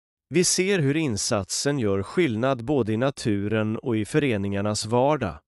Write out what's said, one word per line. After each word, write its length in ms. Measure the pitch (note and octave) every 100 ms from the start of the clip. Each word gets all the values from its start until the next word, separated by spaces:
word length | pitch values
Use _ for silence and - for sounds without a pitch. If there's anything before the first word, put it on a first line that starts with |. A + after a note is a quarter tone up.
| _ _ _
"Vi 140 | D3
ser 360 | F3+ - F#3 G3+
hur 180 | C3+ D3
insatsen 840 | D#3 G2+ - G#2+ F#2+ - C#3 C#3+
gör 240 | G#2 G2
skillnad 600 | F#2+ - E3 A2 C3 C3
både 300 | A#2 D3 G#2+
i 40 | A2
naturen 800 | C3+ - A#2+ G2+ G#2 A2 G#2+ A2
och 200 | B2+ A2
i 80 | G#2
föreningarnas 800 | D#3 D3 G#2 G2 G2+ G#2 G#2 G#2+
vardag" 540 | A#2+ C#3 D3+ G#2+ D#2